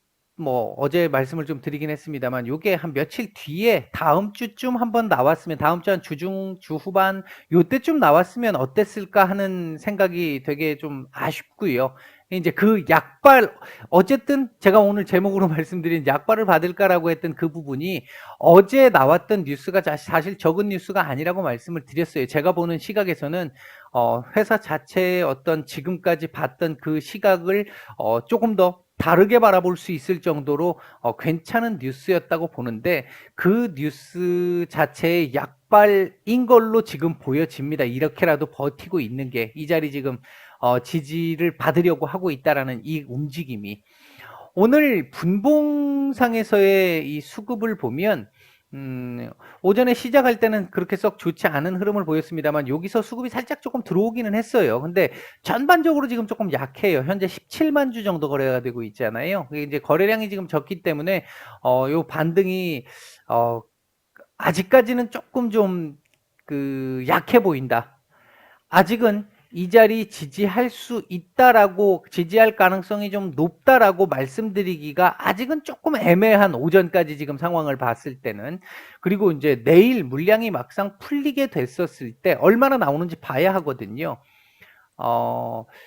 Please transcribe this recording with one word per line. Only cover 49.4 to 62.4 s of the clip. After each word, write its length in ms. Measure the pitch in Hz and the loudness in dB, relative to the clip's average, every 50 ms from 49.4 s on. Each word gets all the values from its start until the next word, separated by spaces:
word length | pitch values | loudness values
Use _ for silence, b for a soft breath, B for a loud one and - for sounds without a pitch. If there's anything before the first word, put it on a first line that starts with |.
| B B B B | B B B B
오전에 320 | - 185 202 220 247 247 240 | 0 2 2 2 2 2 0
시작할 460 | - - 247 233 285 262 254 240 - | -2 -2 2 2 4 4 4 2 2
때는 320 | 233 220 214 208 190 - | 0 0 0 -2 -4 -6
그렇게 240 | - 190 180 - 202 | -6 -6 -4 -4 -4
썩 240 | 185 - 208 - - | -2 -2 -4 -4 -4
좋지 280 | - 175 165 - - | -6 -8 -4 -2 -2
않은 280 | 180 151 139 147 180 185 180 | -2 -2 -2 -4 -4 -4 -4
흐름을 240 | - 208 208 202 185 | -4 -2 -2 -2 -2
보였습니다만 640 | 156 156 160 156 - 170 160 147 151 147 151 143 127 | -2 -2 -4 -4 -6 -8 -4 -2 -2 -2 -2 -2 -4
여기서 320 | 135 156 175 196 - 233 | -4 -6 -6 -4 -4 -4
수급이 260 | 214 - 240 233 254 247 | -4 -4 -8 -10 -10 -8
살짝 320 | - - - - - - | -8 -10 -8 -8 -10 -10
조금 220 | - 254 - 254 - | -10 -8 -8 -8 -6
들어오기는 500 | - 170 185 214 233 226 240 233 208 202 | -2 0 0 0 0 -2 -4 -4 -2 -2
했어요. 460 | 220 226 - - 247 180 123 107 123 | -4 -2 0 0 0 2 2 0 -2
근데 280 | 143 165 175 190 170 - B B B B B B | -4 -2 0 0 0 0 B B B B B B
전반적으로 640 | - - 190 240 277 294 359 330 302 330 311 285 277 | -6 -4 -4 0 2 4 4 4 4 2 0 0 -2
지금 180 | 240 247 233 220 | -4 -4 -6 -6
조금 280 | 202 226 - 220 185 139 | -6 -6 -6 -4 -4 -4
약해요. 500 | 127 135 131 - - - 202 170 135 131 | -4 -6 -8 -6 -2 0 0 0 0 0
현재 220 | 147 196 202 190 | -2 -4 -4 -4
십칠만 640 | 180 - - - _ - - 320 311 285 285 277 262 | -6 -6 -12 -18 _ -4 -2 -2 0 2 0 0 0
주 100 | 226 233 208 | -4 -6 -4
정도 260 | 202 180 160 151 139 | -4 -4 -4 -4 -4
거래가 320 | 143 135 135 131 127 127 | -2 -2 0 0 -2 -2
되고 200 | 120 127 117 120 113 | -4 -6 -8 -8 -10
있잖아요. 640 | 107 104 - 127 107 113 117 139 170 196 196 147 - | -12 -8 -6 -6 -4 -4 -6 -6 -6 -6 -6 -8 -8
그게 140 | 147 151 147 | -10 -10 -8
이제 160 | 143 139 139 | -6 -8 -6
거래량이 500 | - - 147 165 190 202 220 220 220 202 | 0 0 2 2 2 2 0 -2 -4 -6
지금 180 | 208 196 185 | -8 -10 -8
적기 360 | 160 - 151 143 - 196 165 - | -6 -6 -6 -6 -6 -10 -6 -4
때문에, 420 | 180 156 147 151 180 196 170 B B B B B B B B - | -4 -4 -4 -4 -4 -4 -4 B B B B B B B B -2
어, 240 | 127 127 127 131 135 | 0 2 2 2 0
요 140 | 151 165 160 | -2 -2 -4
반등이, 840 | - - 156 156 165 165 190 | -4 -4 -2 -2 2 2 2